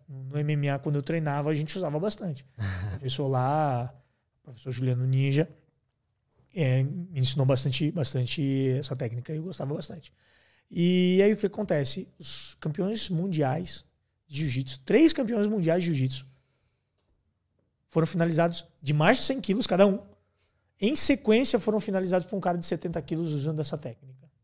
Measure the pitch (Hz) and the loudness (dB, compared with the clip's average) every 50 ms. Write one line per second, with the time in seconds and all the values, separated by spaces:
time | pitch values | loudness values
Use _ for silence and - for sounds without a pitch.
0 | _ - 135 131 135 131 135 147 147 147 151 147 143 143 139 135 - 160 147 143 | _ -16 -14 -12 -10 -6 -4 -2 -2 0 0 0 0 0 -2 -2 -2 -2 -2 -2
1 | 131 - 160 170 156 147 143 147 143 151 156 147 151 151 - 196 185 151 147 151 | -2 -2 -2 -2 -2 -2 -2 -2 0 0 0 0 -2 -4 -4 -4 -4 -2 -2 -2
2 | 175 214 208 - 220 180 143 127 - _ _ - 107 95 95 92 92 104 90 - | -2 -2 -4 -4 -6 -6 -8 -8 -12 _ _ -6 -6 -4 -4 -4 -6 -6 -6 -6
3 | - 131 131 - 143 135 135 127 127 131 147 156 156 143 131 120 120 127 - - | -4 -4 -4 -2 -2 0 0 0 0 2 2 2 2 2 0 -2 -4 -6 -10 -16
4 | _ _ _ _ _ _ _ _ _ - 123 - - 131 123 123 131 127 127 123 | _ _ _ _ _ _ _ _ _ -20 -20 -14 -10 -8 -6 -2 0 0 0 0
5 | 127 131 131 135 135 139 135 143 165 - - - _ _ _ _ _ _ _ _ | 0 2 2 2 2 2 2 2 0 0 -4 -12 _ _ _ _ _ _ _ _
6 | _ _ _ _ _ _ _ _ _ _ - 190 156 131 127 131 135 143 185 180 | _ _ _ _ _ _ _ _ _ _ -4 0 0 2 2 2 2 0 -2 -6
7 | 175 190 175 139 131 131 131 143 139 131 139 127 - 147 127 - 165 147 - 180 | -10 -8 -2 -2 0 0 2 2 2 4 2 2 2 0 0 0 0 0 0 -2
8 | 131 - - 131 123 120 - - 139 139 135 135 135 131 127 135 143 - 135 131 | -4 -2 -2 -2 -2 -2 -2 -2 0 0 0 0 0 0 0 -2 -2 -4 -6 -6
9 | 135 113 113 120 123 - 160 156 165 190 180 - - 135 147 - 151 - 220 165 | -4 -6 -6 -8 -8 -8 -8 -8 -8 -8 -8 -8 -6 -6 -6 -6 -8 -10 -12 -16
10 | - - _ _ _ _ _ _ _ _ _ _ _ _ - 175 170 175 180 180 | -18 -20 _ _ _ _ _ _ _ _ _ _ _ _ -2 2 2 4 4 4
11 | 180 180 185 185 196 208 220 208 - 190 196 - 208 - 175 147 139 131 - 185 | 4 6 6 6 6 4 4 2 0 -2 -2 -4 -4 -2 0 0 0 -2 -4 -6
12 | - - _ - 160 - - - - - - - - 160 147 202 180 196 220 220 | -8 -12 _ -16 -12 -10 -10 -10 -10 -14 -16 -8 -6 -6 -4 -2 -4 -4 -4 -4
13 | - - 185 160 180 202 180 156 151 131 131 165 180 170 - - - _ _ _ | -4 -2 -2 -2 -2 -2 0 0 0 0 0 -2 -4 -6 -10 -12 -14 _ _ _
14 | _ _ _ _ _ _ 147 139 160 147 123 131 135 - - - - - 202 233 | _ _ _ _ _ _ -6 -4 -4 -2 -2 -2 -4 -4 -8 -10 -2 2 4 6
15 | 320 320 - - 262 202 240 208 208 208 220 214 170 160 160 180 175 170 160 135 | 6 6 6 4 0 -2 0 0 0 0 0 0 2 2 2 2 2 0 0 0
16 | 131 131 131 - - - - _ _ _ _ _ _ _ _ _ _ _ _ _ | 0 -2 -2 -6 -10 -16 -20 _ _ _ _ _ _ _ _ _ _ _ _ _
17 | _ _ _ _ _ _ _ _ _ _ _ _ _ _ _ _ _ _ - 170 | _ _ _ _ _ _ _ _ _ _ _ _ _ _ _ _ _ _ 0 0
18 | 160 165 - 175 170 170 165 151 170 170 170 - - - _ _ - 135 151 147 | 0 0 0 0 0 2 2 2 2 2 0 -4 -10 -14 _ _ -4 0 2 4
19 | 151 180 247 262 - - 269 269 185 - 190 - - - 190 175 196 208 190 226 | 6 6 6 4 2 0 -2 -2 -2 0 0 0 0 2 4 6 6 6 6 2
20 | - - - _ _ _ _ _ _ _ _ _ _ _ _ _ 196 220 302 285 | -4 -10 -20 _ _ _ _ _ _ _ _ _ _ _ _ _ 0 2 2 4
21 | - - 277 - - 214 214 233 269 254 - 220 - 220 214 214 - - 190 190 | 4 4 4 2 4 4 4 4 4 2 0 0 0 0 0 0 -2 -2 -2 -2
22 | 185 180 175 185 175 - - 196 170 180 175 175 170 - 180 160 - 180 165 170 | 0 0 0 0 0 -2 -4 -4 -2 -2 -2 -2 -2 -4 -4 -4 -4 -6 -6 -6
23 | - - 175 160 170 160 151 143 135 156 156 151 151 - - 151 - 123 110 - | -6 -4 -4 -4 -2 -2 -2 -2 -2 -2 -2 -4 -4 -4 -6 -8 -8 -12 -14 -14
24 | - 131 131 - - _ _ _ | -18 -20 -20 -20 -20 _ _ _